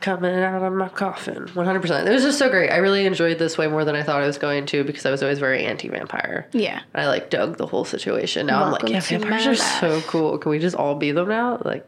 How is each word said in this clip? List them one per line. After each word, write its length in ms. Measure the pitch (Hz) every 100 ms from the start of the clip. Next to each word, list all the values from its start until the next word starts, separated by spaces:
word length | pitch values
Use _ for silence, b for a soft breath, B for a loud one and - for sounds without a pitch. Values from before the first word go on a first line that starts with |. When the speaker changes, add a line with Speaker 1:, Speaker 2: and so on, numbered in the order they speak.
Speaker 1:
Coming 340 | - 180 180 185
out 200 | 185 185
of 100 | 185
my 160 | 190 185
coffin. 600 | - 196 - - - -
One 140 | 180 175
hundred 160 | 190
percent. 260 | 170 143 190
It 40 |
was 100 | 262
just 140 | 277 285
so 100 | 262
great. 220 | 190 160
I 80 | 175
really 260 | 190 196
enjoyed 340 | 196 175 170 165
this 200 | 165 165
way 80 | 156
more 160 | 156
than 100 | 151
I 80 | 147
thought 200 | 147 143
I 40 | 143
was 120 | 143
going 260 | 147 143 143
to 180 | 147
because 200 | 143 143
I 60 | 131
was 120 | 139
always 160 | 143 143
very 280 | 135 127 107
anti-vampire. 800 | - - - - - - - -
Speaker 2:
Yeah. 280 | 247 202 - -
Speaker 1:
And 80 | -
I, 40 | 147
like, 200 | - -
dug 300 | 156 113 -
the 80 | -
whole 180 | 95
situation. 600 | 160 - - 110 - - 147
Now 160 | 135
Speaker 2:
Welcome 240 | 170 - 113
Speaker 1:
I'm 60 |
like, 160 | 185 165
"Yeah, 80 | 170
Speaker 2:
to 0 |
Speaker 1:
vampires 260 | 214 214
Speaker 2:
my 60 | 254
Speaker 1:
are 40 |
so 340 | 226 - - 170 156
Speaker 2:
life. 100 | 160
Speaker 1:
cool. 320 | 165 156 147
Can 120 | 156
we 80 | 151
just 160 | 175 -
all 180 | 143
be 180 | 147 147
them 160 | 147 185
now?" 320 | 220 247 247
Like, 220 | - -